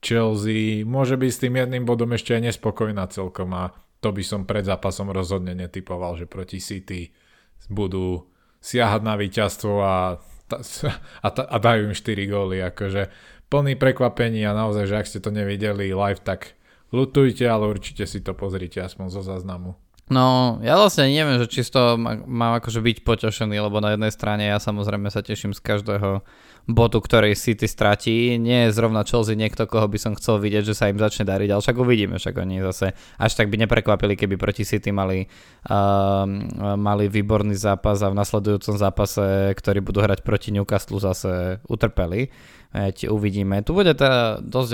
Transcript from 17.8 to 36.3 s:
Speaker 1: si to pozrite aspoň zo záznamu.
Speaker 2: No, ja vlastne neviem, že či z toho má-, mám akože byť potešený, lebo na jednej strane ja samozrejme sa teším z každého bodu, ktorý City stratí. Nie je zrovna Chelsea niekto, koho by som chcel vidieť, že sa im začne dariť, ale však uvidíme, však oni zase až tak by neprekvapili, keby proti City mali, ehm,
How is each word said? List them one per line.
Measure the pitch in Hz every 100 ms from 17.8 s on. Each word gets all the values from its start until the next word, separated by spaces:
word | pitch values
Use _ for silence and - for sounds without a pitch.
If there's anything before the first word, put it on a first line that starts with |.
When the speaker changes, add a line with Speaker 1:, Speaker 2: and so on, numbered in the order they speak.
| - -
Speaker 1:
si | 98 101
to | 95
pozrite | 90 98 92 87 95
aspoň | 92 - 95
zo | 98
záznamu. | 95 92 92 90 90 - _ _ -
Speaker 2:
No, | 131 127 127 127 113
ja | 113 175
vlastne | 208 - 135
neviem, | 147 151 123
že | 117
či | -
z | 120
toho | 135 120 117
má-, | 117 110
mám | 131 120 117 117
akože | 117 110
byť | 117 110
potešený, | - 113 110 - 110 104
lebo | 104 104
na | 104 107
jednej | 107
strane | - 104 104
ja | 104 104
samozrejme | - 104 104 101 101
sa | 104
teším | 98 107 104 98
z |
každého | - 104 104 101 98 98 - - - -
bodu, | - 117 117 113
ktorý | - 113 107
City | 101 - 110 104
stratí. | - 104 104 113 113 120 120
Nie | 117 123 117
je | 107
zrovna | 113 110
Chelsea | 101 120 110
niekto, | 107 107 - 110
koho | 113 107
by | 104
som | 110
chcel | 101 - 104
vidieť, | 104 104
že | 104 104
sa | 104
im | 101
začne | 107 -
dariť, | 98 95 101
ale | 101
však | 117 120
uvidíme, | 123 117 95 90
však | 95 90
oni | 95 92
zase | 95 - 95 - - -
až | 110
tak | - 107
by | 107
neprekvapili, | 113 110 110 101 104
keby | 98 101 95
proti | 101 101
City | 101 104 101
mali, | 101 95 95 92 - - - -
ehm, | 101 101 98 98 98 98